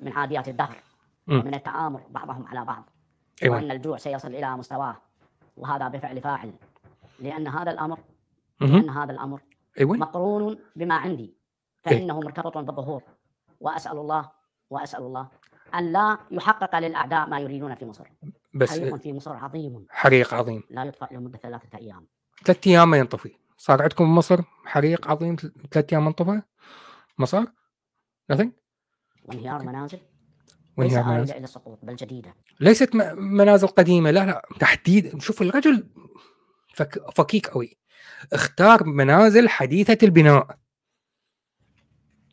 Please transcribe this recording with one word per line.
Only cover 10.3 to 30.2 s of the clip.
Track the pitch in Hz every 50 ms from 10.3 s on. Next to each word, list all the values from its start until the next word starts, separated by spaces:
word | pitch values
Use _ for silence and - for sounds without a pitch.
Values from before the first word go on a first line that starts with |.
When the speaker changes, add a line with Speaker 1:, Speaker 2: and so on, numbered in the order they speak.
| 208 208 208 214 214 - _ _ _
Speaker 1:
بما | 160 170 170 165
عندي، | 147 135 185 165 123 110 - _ _ _ _ _ _ _ _ _ _ _
Speaker 2:
إيه. | 165 - -
Speaker 1:
فإنه | 185 175 147 160
مرتبط | 151 147 143 170 165 165 - 156
بالظهور، | 143 151 139 143 131 147 147 123 - _ _ _ _ _ _ _ _ _ _ _
وأسأل | - 156 151 147 - - 156 147
الله، | 151 147 156 156 143 - _ _ _ _ _ _ _ _
وأسأل | 135 139 143 - - -
الله | 127 127 131 131 135 - _ _ _ _ _ _ _ _ -
أن | 175 175 165
لا | 170 196 214 214 208 - - _
يحقق | 175 170 - 208 214 - 196 - 175 165
للأعداء | 165 165 165 160 143 135 165 156 151 151
ما | 151 143
يريدون | 143 131 143 135 147 135 123
في | - 123
مصر. | 113 104 - - _ _ _ 151 143 - _ _ _ -
Speaker 2:
بس | 135 165 -
Speaker 1:
حريق | 156 156 139 135 -
في | - - 151
مصر | 139 139 - 156 139
عظيم. | 117 135 135 147 160 151 135 123 107 92 _
Speaker 2:
حريق | - - - 135 131 123 120 - 120
عظيم. | 120 117 120 113 107 - _
Speaker 1:
لا | - 127 135
يطفأ | 143 - _ 135 -
لمدة | 131 123 123 123 131 -
ثلاثة | - 120 120 117 - _ 113 107
أيام. | 117 104 92 87 _ _ _ _ _ _ _ _ -
Speaker 2:
ثلاثة | 185 180 - - 190
أيام | 175 170 170 165
ما | 156 139
ينطفي. | 127 - - - - - - _ _ _ _
صار | _ - - 135 139
عندكم | 147 160 - - 170
بمصر | 160 165 170 - - 180 175 170 - _ _ _
حريق | - - 147 143 160 170 - - -
عظيم | 180 160 170 170 170
ثل-، | - 165 - - - - -
ثلاثة | - 156 147 -
أيام | 165 156
ما | 151 156
انطفى؟ | 156 - 170 190 208 214 - _ _ _ _ - - - - - - _ _ _ _ -
ما | 131
صار؟ | - 180 208 233 - _ _ _ _ _ _ _ _ _ _ _ _ _ _ _ -
Nothing؟ | 139 156 220 240 - _ _ _ _ _ _ _ _ _ _ _ _ _ _
Speaker 1:
وانهيار | - 127 117 117 127 143
Speaker 2:
أوكي. | 143 131
Speaker 1:
منازل. | 127 131 135 143 147 185 180 _ _ _ _